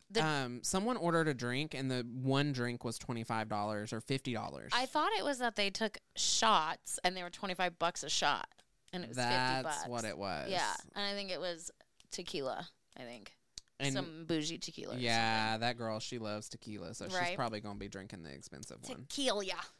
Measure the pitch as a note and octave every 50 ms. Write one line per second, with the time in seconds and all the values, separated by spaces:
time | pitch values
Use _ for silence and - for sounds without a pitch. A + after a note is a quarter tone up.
0 | - - G3 - D#3+ D#3 D3+ C#3 C3 A#2+ B2 A#2+ - - - F#3+ G#3 A#3+ B3 G3+
1 | E3 E3+ E3 E3 D#3+ D#3 C3+ A#2 A#2+ A#2+ B2 C3+ D#3 D3+ - C3 C3+ C3 B2+ B2
2 | A#2+ A#2+ A#2 C3 C3 C3+ C3+ C#3 D3 D3 C3+ B2+ A#2+ A#2+ A#2+ A#2+ - A#2+ A2+ -
3 | - - A#2+ A2+ A2+ - A2+ A2 A2 G#2+ G#2+ G#2 G#2 G#2+ G#2+ G#2 G#2+ A2+ A#2 A2
4 | - - C#3 - - C3+ A#2 G#2 G2+ - C#2 C2 - - - A#3+ C4 C4 - D4+
5 | D#4 G4 A4+ - - D4 C#4 A#3+ B3 A#3 - G#3 G3+ G3 F#3+ - A3+ G3+ - -
6 | - _ - - - - - - A#3 A3 G#3 E3+ D#3 D#3+ E3 - - - - -
7 | - F3+ F#3 F#3 F3 F3 - - G3+ F#3+ F3+ F#3+ F3+ F3+ F3 - E3 F3 - -
8 | C#3 C#3+ - - D#3+ C#3+ C3 F2+ - - _ - _ _ _ _ _ _ - F3+
9 | E3+ - - B2+ A#2+ A#2+ B2 B2+ B2+ B2+ C3 C3 C3 D#3 D3 D#2 E2+ A#2+ A#2+ A#2
10 | A2 G#2+ D#2 D#2 G2+ F#2+ E2 D2 C2 - F#3 F3 C#3 G#2+ D#2+ - - - - G3+
11 | G3+ G3+ G3+ G3+ G3 F#3+ F3+ C#3+ F3+ F3+ E3+ D#3+ E3+ - - - - _ _ -
12 | - _ - - F3 - - D3+ C3+ B2+ A2+ - E3+ - - _ _ _ - -
13 | B2+ A#2 A#2+ A2+ - - - _ _ _ _ - - _ _ - C3+ C#3 C3+ -
14 | F3+ E3 D#3 E3 E3 D#3 E3+ D#3 D3+ E3 E3 F3 - E3+ - - - - A2 B2+
15 | B2 A#2 A2+ A2+ A2+ A2+ A2+ A2 A2 A2 A2+ A2 A#2 B2 A#2+ A#2+ A2+ A2+ A2 G#2+
16 | - - B2+ A#2 A2 G#2 G#2 A2 A2+ - - - - A2+ G#2 G2 F2 E2+ A2+ -
17 | G2+ F3+ F#3 F3+ F3 F3 F#3 G3+ B2+ A2+ A2 G#2 G2+ G#2 G2+ G2+ G2+ G2+ - G2
18 | F#2+ G2+ A2 F2+ D#2+ D2 C#2 C#2 - - - C2+ C2 - B1 - - B3 B3+ -
19 | C3+ - - C#4+ C4+ B3 G3+ G#3 G3 F#3 F3 E3 - - -